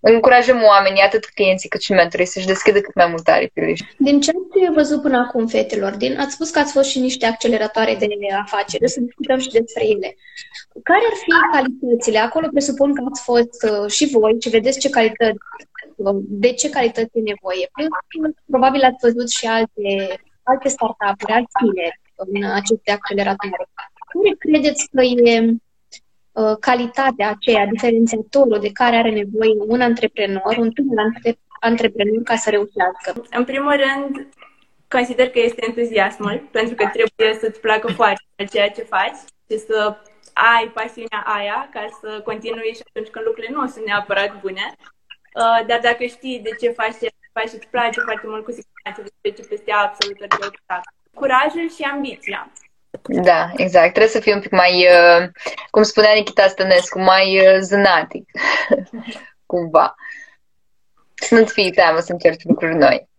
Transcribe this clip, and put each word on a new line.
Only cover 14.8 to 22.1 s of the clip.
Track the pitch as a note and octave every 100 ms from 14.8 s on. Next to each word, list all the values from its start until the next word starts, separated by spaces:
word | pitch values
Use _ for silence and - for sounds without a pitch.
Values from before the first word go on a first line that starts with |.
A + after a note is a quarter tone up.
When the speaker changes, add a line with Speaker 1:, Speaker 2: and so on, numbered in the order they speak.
| -
Speaker 2:
calități, | B3+ A3 A3 A3+ G#3+ - - - - - _
uh, | G3 G3+ G3 G3+
de | A#3+
ce | B3 D4+
calități | C#4+ A#3+ A3+ A3+ -
e | A3
nevoie. | G3+ F#3+ F#3 F3+
Plus, | - D#4 D4+ - E4 D#4 D4+ _
probabil | C4+ C4 C4+
ați | C4 B3+ A#3+
văzut | A#3 A#3+
și | - A3+
alte, | A3+ A3 - G3+ G3 F#3+ F#3+ _ _
alte | - C4 C4+
startup-uri, | C4 A3 - G3+ G3 -
alți | A3 A#3+ -
tineri | A#3+ F#3 E3+ - _